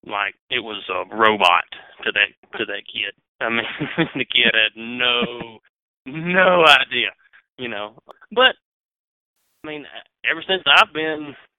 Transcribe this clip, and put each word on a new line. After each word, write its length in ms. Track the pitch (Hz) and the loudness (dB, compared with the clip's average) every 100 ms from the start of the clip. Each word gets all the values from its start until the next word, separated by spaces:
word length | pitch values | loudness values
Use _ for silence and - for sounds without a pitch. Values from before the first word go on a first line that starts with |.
Like, 300 | - 104 98 - _ | -8 -6 -6 -8 _
it 80 | 123 | -8
was 240 | 110 104 90 | -6 -12 -6
a 240 | 92 92 | -6 -6
robot 520 | 107 110 107 90 87 - - - - | 2 2 4 4 4 0 -14 -20 -8
to 80 | 107 | -4
that, 480 | 101 104 _ _ - | 0 -2 _ _ -8
to 60 | 104 | -6
that 160 | 101 - | -8 -10
kid. 240 | 113 101 - _ _ | -10 -10 -12 _ _
I 80 | 120 | -4
mean, 160 | 117 110 | -4 -4
<laughs> 480 | - 147 - 156 | -8 -8 -4 -4
the 120 | 139 123 | -4 -2
kid 240 | 127 117 | 2 2
had 200 | 110 107 | 2 0
no, 840 | 110 117 123 123 120 120 120 117 110 _ _ _ _ 131 | -4 -12 -4 -2 0 -4 -8 -14 -18 _ _ _ _ -14
no 560 | 151 170 180 185 180 160 | -8 -2 2 4 6 6
idea, 440 | 139 131 123 104 - _ - _ - | 6 4 -2 -4 -8 _ -20 _ -14
you 100 | 123 | -10
know. 300 | 104 104 117 _ - - | -10 -12 -16 _ -20 -6
But, 240 | 214 254 - _ _ _ _ _ _ _ _ _ _ | 2 2 0 _ _ _ _ _ _ _ _ _ _
I 40 | 156 | -12
mean, 180 | 151 117 104 - _ 120 | -12 -14 -20 -20 _ -4
ever 140 | 160 160 | -4 -4
since 160 | 190 - | -2 4
I've 260 | 156 214 | 4 4
been 420 | 151 156 151 147 135 _ | 0 -4 -6 -10 -14 _